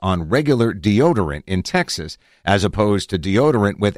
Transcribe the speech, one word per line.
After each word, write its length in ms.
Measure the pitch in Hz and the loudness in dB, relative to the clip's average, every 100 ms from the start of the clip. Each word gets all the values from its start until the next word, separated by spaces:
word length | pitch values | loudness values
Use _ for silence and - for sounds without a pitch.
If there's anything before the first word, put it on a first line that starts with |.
on 260 | 95 90 80 | -4 -2 0
regular 460 | 127 147 127 117 | 0 2 2 2
deodorant 680 | 98 98 104 165 123 80 73 - | 0 0 2 2 2 -2 -6 -4
in 160 | 92 | -4
Texas, 560 | - 180 175 - 78 - _ _ | -2 -2 -4 -8 -10 -14 _ _
as 180 | - 98 | -2 0
opposed 460 | 92 98 104 101 - | 0 0 2 0 -2
to 100 | 92 | -4
deodorant 600 | 90 101 147 123 101 98 | 0 2 4 4 2 0
with 180 | 104 | -2